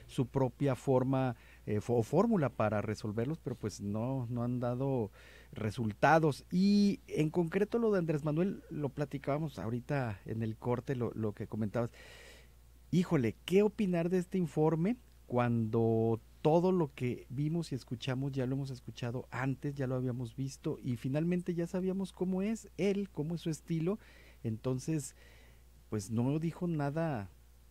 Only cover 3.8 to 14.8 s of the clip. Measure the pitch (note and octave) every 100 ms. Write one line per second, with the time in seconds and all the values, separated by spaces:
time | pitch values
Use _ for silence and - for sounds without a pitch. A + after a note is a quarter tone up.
3.8 | G2+ G#2+ A#2+ C3+ A#2 A#2+ A#2+ B2 B2 B2
4.8 | C#3 C3 G#2 - - - - - G#2+ B2
5.8 | A2 G2+ C#3 D#3+ D#3 C3 - F3 G3 G#3
6.8 | G3+ - - - D#3 F3+ E3 F#3+ G#3 A#3
7.8 | A3+ G3 E3 D#3 D3+ D3+ F#3+ - - D3+
8.8 | C#3+ - D3 C#3 - D3 D#3+ - G2+ A#2+
9.8 | B2+ C#3+ A#2+ G2 - A2+ A2+ G#2+ B2 B2
10.8 | C3+ B2+ A2+ A2 A2 G2 G2+ G#2+ G#2+ A#2
11.8 | A#2 - - - - - - - - -
12.8 | - E3+ F3 D#3+ A2+ - - F#3 G#3 -
13.8 | G3 F3 E3+ F#3 F3 F#3+ E3 D#3+ D#3 D#3+